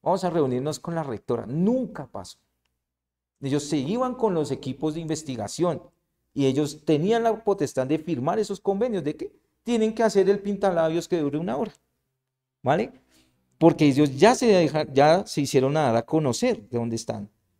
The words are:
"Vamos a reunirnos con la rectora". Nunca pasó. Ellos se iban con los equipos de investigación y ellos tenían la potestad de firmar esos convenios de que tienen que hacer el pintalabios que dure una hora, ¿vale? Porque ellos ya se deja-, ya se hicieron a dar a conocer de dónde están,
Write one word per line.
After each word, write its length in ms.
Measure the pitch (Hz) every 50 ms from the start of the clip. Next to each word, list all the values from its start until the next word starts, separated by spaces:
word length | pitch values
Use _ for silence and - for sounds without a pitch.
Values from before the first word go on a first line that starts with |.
"Vamos 220 | - 156 185 180 185
a 60 | 175
reunirnos 500 | 160 170 139 127 123 123 135 156 147 -
con 140 | - 170 170
la 100 | 165 151
rectora". 420 | 135 110 98 _ - 120 117 -
Nunca 600 | 107 139 165 185 220 254 262 233 - - 156 135
pasó. 320 | - - 101 92 - - _ _ _ _ _ _ _ _ _ _ _ _ _ _ _ _ _ _ _ _ -
Ellos 240 | 139 135 143 143 147
se 120 | - 160
iban 380 | 143 127 160 220 247 254 254 247
con 200 | 247 226 208 175
los 160 | 160 143 120
equipos 440 | 131 - - 131 123 - 156 156 151
de 60 | 170
investigación 840 | 165 156 156 151 - 139 127 110 104 107 - - 175 175 147 113 - - _ _ _ _ _ _ _ _
y 140 | - 143 135
ellos 380 | 135 131 147 151 143 151 - -
tenían 400 | 170 156 147 170 208 233 226 233
la 180 | 226 214 220
potestad 440 | - 208 196 196 147 - - 135 127
de 120 | 135 156 156
firmar 400 | 156 175 165 120 131 160 202 220
esos 220 | 202 - 196 -
convenios 420 | - 202 196 196 247 254 208 180
de 140 | 135 147 151
que 160 | - - - _ _ _ _ _ _ -
tienen 300 | 226 240 220 220 220 220
que 100 | 240 226
hacer 240 | 214 214 196 185 196
el 80 | 202 202
pintalabios 680 | 202 202 202 196 202 190 175 165 160 160 160 170 165 -
que 100 | 180 165
dure 200 | 147 143 139 156
una 180 | 170 202 247
hora, 160 | - 226 208 - _ _ _ _ _ _ _ _ _ _ _ _ _ _ _ _ _
¿vale? 300 | - 123 151 185 233 - - - _ _ _ _ _ _ _ _ _ _ _ -
Porque 280 | 160 165 151 - 151
ellos 300 | 143 123 143 151 139 131
ya 180 | 127 180 226 254
se 120 | - 254
deja-, 460 | 226 190 180 160 143 151 156 147 131
ya 340 | 131 131 143 156 165 196 214
se 140 | - - 151
hicieron 360 | 139 - - 131 131 135 147
a 60 | 156
dar 140 | 147 120 113
a 100 | 120 -
conocer 600 | - 160 160 151 127 117 - 240 254 220 - 104 -
de 100 | 123 117
dónde 180 | 117 117 113
están, 320 | 113 - - 107 104 101 - _ _ _ _ _